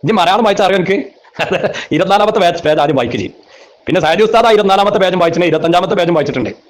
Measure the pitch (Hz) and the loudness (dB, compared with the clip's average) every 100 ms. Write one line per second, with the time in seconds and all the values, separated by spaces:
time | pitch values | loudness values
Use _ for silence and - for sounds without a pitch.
0 | 147 202 170 208 220 202 190 196 170 196 | -2 0 0 2 0 0 0 0 -2 -4
1 | - _ _ - 147 180 - - - 156 | -6 _ _ -8 -4 -2 -4 -8 -4 -2
2 | 180 202 214 220 175 165 151 156 147 135 | 0 2 2 2 0 0 -2 0 0 0
3 | 113 123 90 - _ - - _ - 175 | -2 -4 -8 -12 _ -20 -20 _ -4 0
4 | 156 170 214 220 226 214 196 196 202 185 | 0 0 2 4 4 2 2 2 2 2
5 | 185 180 170 170 175 156 165 175 185 196 | 0 2 0 0 0 0 0 0 0 -2
6 | 170 165 143 127 104 - | 0 0 -2 -4 -8 -10